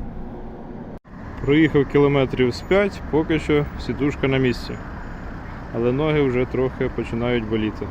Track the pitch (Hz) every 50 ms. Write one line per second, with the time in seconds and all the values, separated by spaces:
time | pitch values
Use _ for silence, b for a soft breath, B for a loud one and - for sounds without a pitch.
0 | - - - - - - - - - - - - - - - - - - - -
1 | - - - - - - - - - 135 143 156 160 147 - 147 135 - - 143
2 | 143 139 143 139 131 123 - - 127 123 - - - - 185 196 208 196 - -
3 | - - 135 151 156 - 160 147 - - 151 147 147 - - - - - 117 117
4 | 135 147 135 - - 135 135 131 131 123 117 - - - - - - - - -
5 | - - - - - - - - - - - - - - - 117 117 123 127 139
6 | 156 156 151 151 143 131 120 123 127 - - 123 131 127 - - 131 123 - -
7 | 113 - 120 117 120 123 123 120 110 107 113 110 107 107 107 - 107 95